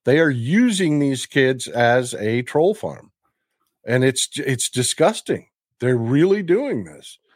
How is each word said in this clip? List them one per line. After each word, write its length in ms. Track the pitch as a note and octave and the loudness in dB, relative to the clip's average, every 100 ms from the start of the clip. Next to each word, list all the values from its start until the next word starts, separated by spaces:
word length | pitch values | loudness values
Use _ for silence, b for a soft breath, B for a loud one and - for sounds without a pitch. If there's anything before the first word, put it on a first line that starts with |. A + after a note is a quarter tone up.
They 140 | B2 D3 | 0 4
are 80 | D#3+ | 4
using 680 | B2 A#2 G3+ B3 F#3+ E3+ D3 | 0 0 2 2 2 0 0
these 260 | C#3+ C3 | 0 -2
kids 420 | - C#3+ C3 B2+ - | -4 0 2 0 -4
as 460 | A#2 A#2+ B2 B2 | 0 2 2 0
a 300 | - G#2+ A#2+ | -6 -2 -2
troll 320 | A#2+ D3 F3 | -2 0 0
farm. 360 | G#3+ E2 C2+ - _ _ _ _ _ _ _ - | 0 -8 -12 -20 _ _ _ _ _ _ _ -2
And 180 | B2+ | 0
it's, 240 | C3 B2+ - - | 2 0 -6 -6
it's 320 | C#3 B2+ - | -6 -4 -4
disgusting. 800 | B2+ A#2+ - D#3+ A3+ - A2+ - _ _ - | -4 -4 2 0 0 -6 -6 -6 _ _ -4
They're 180 | B2 B2 | -2 0
really 460 | A2+ C#3 F#3 G3+ | 0 2 2 0
doing 420 | F3 G3 C#4+ C#3+ | 0 -2 -2 -6
this. 320 | E2+ - - - _ | -8 -16 -20 -20 _